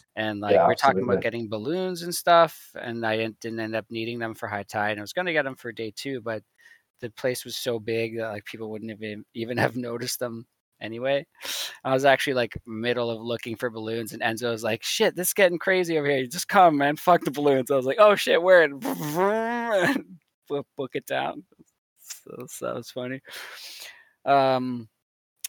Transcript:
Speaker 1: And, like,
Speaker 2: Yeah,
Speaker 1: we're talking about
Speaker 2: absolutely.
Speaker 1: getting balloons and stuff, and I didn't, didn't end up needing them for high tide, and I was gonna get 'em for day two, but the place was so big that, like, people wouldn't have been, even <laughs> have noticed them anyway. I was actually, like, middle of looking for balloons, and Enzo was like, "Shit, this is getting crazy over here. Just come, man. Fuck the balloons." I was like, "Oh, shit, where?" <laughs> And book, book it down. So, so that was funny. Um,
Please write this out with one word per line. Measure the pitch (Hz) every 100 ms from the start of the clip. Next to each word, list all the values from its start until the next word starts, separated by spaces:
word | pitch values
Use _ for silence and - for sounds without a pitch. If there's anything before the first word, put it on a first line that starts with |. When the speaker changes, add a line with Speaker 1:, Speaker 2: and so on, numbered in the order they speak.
| _ -
Speaker 1:
And, | 110 104
like, | 104 101
Speaker 2:
Yeah, | -
Speaker 1:
we're | -
talking | 139 - 123
about | 90
Speaker 2:
absolutely. |
Speaker 1:
getting | 117 117 110
balloons | 110 120 185 185 175
and | 175 170
stuff, | 175 170 160 - - -
and | 120 117 113
I | 110
didn't, | 113 -
didn't | 113 113
end | 110 110
up | 107
needing | 113 113 120
them | 113 107
for | 110
high | 104
tide, | 98 110 104
and | 104
I |
was | 101
gonna | 180 180
get | 156 135
'em | 131
for | 120
day | 110 113 -
two, | 139 131
but | 113 110 - _ _ _ _ _
the | 120
place | - 131 123 123
was | -
so | 127 117
big | 107 113 113 113
that, | 110
like, | 104 -
people | 110 110
wouldn't | 107 110
have | 104
been, | 107 104 - 120
even | 113 123
<laughs> | 127
have | 120
noticed | 120 117 123 -
them | 123 117 117 _ _ _
anyway. | 110 113 131 139 - _ - - - - 127
I |
was | 135 139
actually, | 131 147 127
like, | 117 - -
middle | 110 120 120 117
of | 113
looking | 117 117 123 110
for | 123
balloons, | 110 110 113 110
and | 117
Enzo | 120 113 120
was | 113
like, | 113 113
"Shit, | - - 202 -
this | 180
is | -
getting | 185 175
crazy | - 185 170 160
over | 143
here. | 139 127
Just | 170 -
come, | 202 175 147
man. | 143 151
Fuck | - 170 160
the |
balloons." | 147 147 131 123
I | 139
was | 127
like, | 139
"Oh, | 214 202
shit, | - 165
where?" | 180 180
<laughs> | 151 139 - 170 151 160 196 220 226 240 233 202
And | 175 254 - 180 _ _ -
book, | 143 - -
book | 131 139
it | -
down. | 135 135 - 185 _ _ _ _ _
So, | - - - - 127
so | - 120
that | 123
was | -
funny. | 127 123 135 - - - - - - - - _ _ -
Um, | 139 135 131 127 123 113 _ _ _ _ _